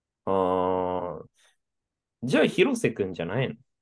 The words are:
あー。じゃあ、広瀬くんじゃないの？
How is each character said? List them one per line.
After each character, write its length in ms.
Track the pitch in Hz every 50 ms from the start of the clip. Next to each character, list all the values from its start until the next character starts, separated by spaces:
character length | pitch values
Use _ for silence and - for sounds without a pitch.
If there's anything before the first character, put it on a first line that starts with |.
| _ _ _ _ -
あ 60 | -
ー。 960 | 98 98 95 90 92 92 90 92 92 92 92 90 90 90 90 87 78 80 - - _ _ _ _ _ _ _ _ _ _ _ _ _ _ _ _ _ _ -
じ 140 | 127 160 294
ゃ 40 |
あ、 40 | 302
広 340 | - - - 185 262 269 226
瀬 120 | - 123
く 140 | 113 - 101
ん 80 | 92 92
じ 80 | -
ゃ 40 | 82
な 180 | 85 95 123 135
い 60 | -
の？ 60 | - - _ _ _ _